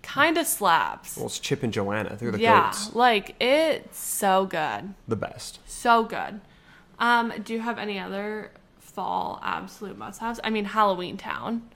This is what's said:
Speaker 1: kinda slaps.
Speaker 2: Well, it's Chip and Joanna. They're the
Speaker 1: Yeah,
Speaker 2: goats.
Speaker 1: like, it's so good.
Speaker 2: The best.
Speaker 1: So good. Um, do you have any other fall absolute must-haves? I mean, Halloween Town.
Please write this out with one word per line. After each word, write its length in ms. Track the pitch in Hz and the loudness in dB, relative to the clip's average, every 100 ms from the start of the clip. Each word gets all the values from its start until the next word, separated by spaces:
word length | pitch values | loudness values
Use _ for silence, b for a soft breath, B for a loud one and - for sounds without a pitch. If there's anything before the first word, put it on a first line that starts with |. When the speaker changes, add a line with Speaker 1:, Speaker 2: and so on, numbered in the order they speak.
Speaker 1:
kinda 420 | - - 311 339 | -4 2 4 4
slaps. 720 | 302 - 196 165 78 - - - | 0 0 4 4 2 -4 -12 -8
Speaker 2:
Well, 100 | 117 | -6
it's 100 | - | -6
Chip 240 | - 139 | -4 -2
and 100 | 120 | 0
Joanna. 440 | 107 98 107 98 107 | 0 0 -2 -4 -4
They're 120 | 117 | -4
the 80 | 208 | 2
Speaker 1:
Yeah, 240 | 226 208 147 | 6 6 6
Speaker 2:
goats. 240 | - 214 | -2 -4
Speaker 1:
like, 400 | 226 247 214 - - | 4 4 4 -2 -2
it's 600 | 247 294 320 - - - | 4 4 4 0 -4 -12
so 480 | - - 196 190 190 | -8 0 4 4 2
good. 480 | 170 147 104 190 - - | -2 -2 -4 -8 -14 -6
Speaker 2:
The 80 | |
best. 440 | 107 - - - - - | -4 -4 -8 -14 -16 -16
Speaker 1:
So 360 | - 240 233 | -2 4 4
good. 380 | 226 147 76 208 - b b b b - | 4 -4 -6 -10 -16 b b b b -2
Um, 340 | 233 240 233 214 | 2 4 2 -6
do 100 | 202 | -6
you 60 | 226 | -4
have 180 | 226 214 | -4 -6
any 220 | 208 202 | -6 -6
other 500 | 185 196 208 214 - - _ _ | -6 -6 -6 -8 -12 -20 _ _
fall 600 | - - 185 180 180 - | -14 -8 -4 -2 -4 -6
absolute 540 | - - 190 - 202 202 | -6 -6 -8 -12 -12 -12
must-haves? 420 | - 190 226 233 | -14 -8 -6 -4
I 60 | - | -2
mean, 160 | 220 | -2
Halloween 500 | 202 214 208 180 180 196 | 0 4 4 4 -4 -8
Town. 440 | - - 120 233 - | -8 -6 -4 -6 -8